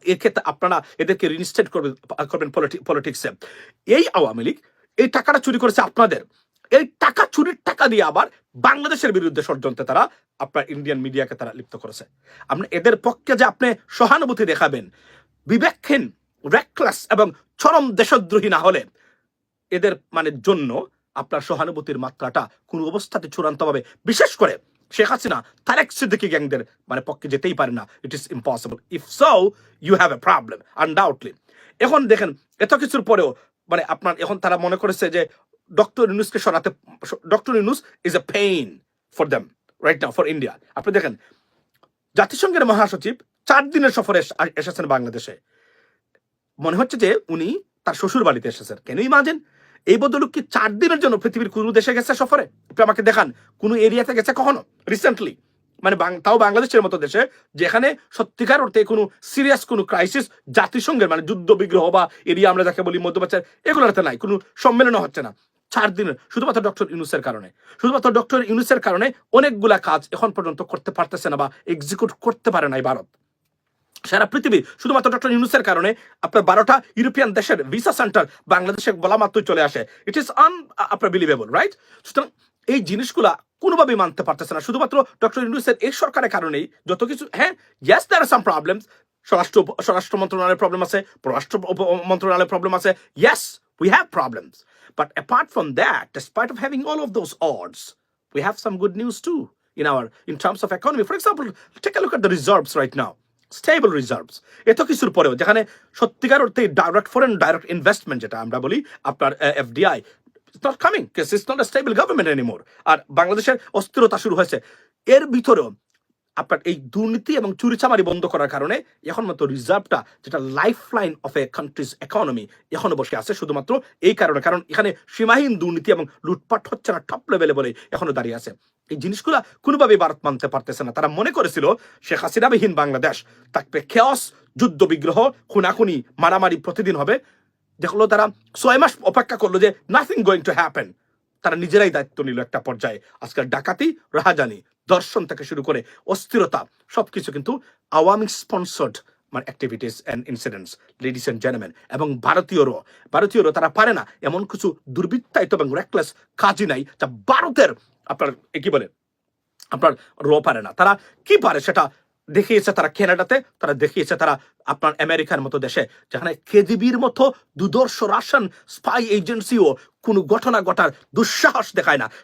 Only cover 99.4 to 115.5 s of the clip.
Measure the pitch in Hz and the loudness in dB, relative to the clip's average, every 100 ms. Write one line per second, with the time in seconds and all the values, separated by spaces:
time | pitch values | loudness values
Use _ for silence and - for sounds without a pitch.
99.4 | 120 _ _ - 147 135 113 _ - 151 | -6 _ _ -4 -2 -2 -4 _ -14 -4
100.4 | 190 185 196 185 277 285 202 359 440 311 | -4 -2 -6 -4 -2 0 -2 -2 -2 -2
101.4 | 240 - _ _ - - 381 247 190 180 | -6 -12 _ _ -6 -2 -2 0 0 2
102.4 | 139 196 143 156 131 139 107 - _ _ | 4 2 2 -2 -2 -4 -8 -10 _ _
103.4 | _ - - 320 220 151 123 113 80 - | _ -4 0 4 4 2 -4 -6 -8 -20
104.4 | _ - - 226 302 294 240 - 151 123 | _ -2 2 2 2 0 2 4 2 2
105.4 | 165 220 214 - _ - 190 - 254 277 | 2 2 0 -8 _ -4 -4 -2 2 2
106.4 | 240 247 208 147 170 190 - 254 262 190 | 2 0 0 2 2 0 0 2 2 2
107.4 | 151 165 - 175 151 208 - 127 110 113 | 2 0 -4 -2 0 0 -4 -8 -8 -10
108.4 | 113 123 131 247 285 - 139 139 139 135 | -6 -6 -2 -4 -6 -10 -8 -2 -2 0
109.4 | 147 143 123 117 190 127 - _ _ _ | -2 -2 -4 0 0 0 -8 _ _ _
110.4 | _ _ 277 269 330 427 - - 151 202 | _ _ -6 0 0 0 -4 -6 -2 -2
111.4 | - 269 233 269 277 208 359 330 165 139 | -2 -4 -2 -2 0 0 0 0 0 0
112.4 | 120 104 - _ - 156 - 143 175 208 | -2 -6 -14 _ 0 0 0 0 0 0
113.4 | 220 262 - - 196 - 226 - 220 175 | 0 -2 -2 -6 -4 2 2 2 0 0
114.4 | 180 120 - _ _ _ - 269 302 247 | 0 -2 -8 _ _ _ 6 6 6 0
115.4 | 247 | 4